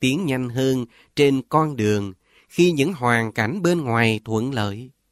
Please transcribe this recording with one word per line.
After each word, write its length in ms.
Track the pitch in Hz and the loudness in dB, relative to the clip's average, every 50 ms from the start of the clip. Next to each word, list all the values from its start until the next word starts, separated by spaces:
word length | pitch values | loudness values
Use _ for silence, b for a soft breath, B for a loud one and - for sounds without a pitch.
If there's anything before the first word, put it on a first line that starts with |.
tiến 260 | 131 131 131 175 196 | 0 0 0 0 -2
nhanh 220 | 147 131 127 127 123 | -2 -2 -2 -4 -4
hơn 380 | 117 127 131 131 131 127 120 b b b b b b | -2 0 0 0 0 0 -4 b b b b b b
trên 260 | - 143 143 135 135 - - | 2 4 4 4 2 -2 0
con 280 | - 151 156 151 143 | 0 0 2 0 -2
đường 360 | 120 107 107 104 104 101 98 92 b b b b b b b | -2 0 0 2 0 -2 -6 -10 b b b b b b b
khi 240 | - - 175 180 | 0 2 4 4
những 200 | 170 143 135 175 | 4 2 0 -2
hoàn 400 | 196 131 123 120 117 117 113 110 | -2 -2 0 0 2 2 0 -2
cảnh 300 | - - 110 107 156 208 | -4 -4 -4 -2 -4 -2
bên 180 | 170 170 175 170 | 0 0 0 0
ngoài 400 | 143 123 113 113 117 113 110 104 - | -2 -2 0 2 2 2 0 -2 -4
thuận 300 | 113 110 107 117 135 139 | -4 -4 -2 -2 -2 -4
lợi. 360 | 117 104 101 98 110 127 131 _ _ _ _ | -4 -4 -4 -6 -10 -14 -18 _ _ _ _